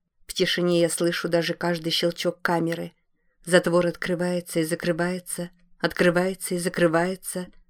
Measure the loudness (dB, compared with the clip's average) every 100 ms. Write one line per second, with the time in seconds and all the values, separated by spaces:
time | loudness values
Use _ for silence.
0 | _ _ -10 -4 -2 0 2 4 2 2
1 | 0 0 0 0 0 -2 -2 -2 -2 0
2 | 0 0 -4 -2 -2 0 0 -4 -10 -14
3 | _ _ _ _ 2 4 4 2 2 -2
4 | -4 -2 -2 -2 -4 -2 -2 -2 -2 -2
5 | -2 -4 -8 -10 -10 _ _ -6 -4 2
6 | 2 4 2 -2 -4 -4 -2 2 2 4
7 | 0 -2 -8 -8 -10 -14 -20